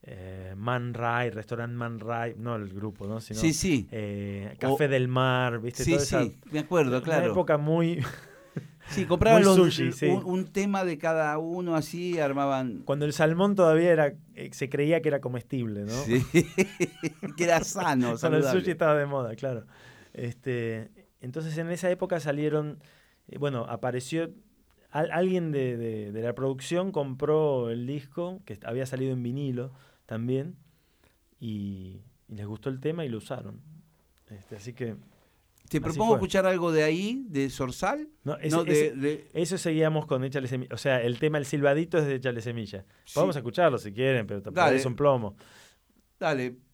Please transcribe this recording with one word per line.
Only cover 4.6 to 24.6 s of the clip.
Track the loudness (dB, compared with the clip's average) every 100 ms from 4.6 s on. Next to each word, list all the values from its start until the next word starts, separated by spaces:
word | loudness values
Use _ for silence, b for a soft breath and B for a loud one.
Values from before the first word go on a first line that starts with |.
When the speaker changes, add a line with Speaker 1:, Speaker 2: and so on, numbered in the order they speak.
Speaker 1:
Café | -2 2 2
del | 2 2
Mar, | 2 2 2 0 -2
viste, | -6 -4
Speaker 2:
Sí, | 0
Speaker 1:
toda | 2
esa | 2 2
Speaker 2:
sí, | 0 -4 -8
me | -6
acuerdo, | 0 2 4 2
Speaker 1:
una |
Speaker 2:
claro. | 2 2 2
Speaker 1:
época | 2 2 2
muy | 4 2 2 0
<laughs> | -4 -8 -18 -20 -14 -14 -14 -20 -10
Speaker 2:
Sí, | -4 0
compraban | 4 8 10
Speaker 1:
muy | 10
Speaker 2:
los, | 10
Speaker 1:
sushi, | 8 4 -2
sí. | 0 2
Speaker 2:
un, | 2 0
un | -4 -2
tema | -2 -2 0
de | -2 -2
cada | 0 0 0 -2
uno, | -4 -4 0 0
así | 0 -4 -4 0
armaban. | 0 2 0 0 -2 -6 -4
Speaker 1:
Cuando | -2 0
el |
salmón | 2 2 4 2 6
todavía | 6 8 6
era, | 6 4 0 -18
eh, | -14 -12
se | -6 -4
creía | 0 2 2
que | 2
era | -2
comestible, | -2 -6 -6 -4 -4 -4
¿no? | -4
Speaker 2:
Sí, | -4 2 2 4
<laughs> | 2 2 2 0 0 -4 -2 -8 -8 -12 -2
que |
era | 4 4
sano, | 2 -2 0 2 2 0
Speaker 1:
<laughs> |
Cuando | 2 4
el |
Speaker 2:
saludable. | 4 2
Speaker 1:
sushi | 0
estaba | 2 4 4
de | 2
moda, | -2 -4 -4
claro. | -4 -6 -8 B B B B
Este, | -10 -8 -8 -6 -4 -4 -6 -10 -18 -20 _
entonces | -10 -8 -6 -6
en | -4
esa | -2 -2
época | 0 -2 -2
salieron, | -2 0 0 0 -2 -8 b b b b _
eh, | -4
bueno, | -4 -2 -4
apareció | -4 -4 -4 -4 -4 -4 -8 _ _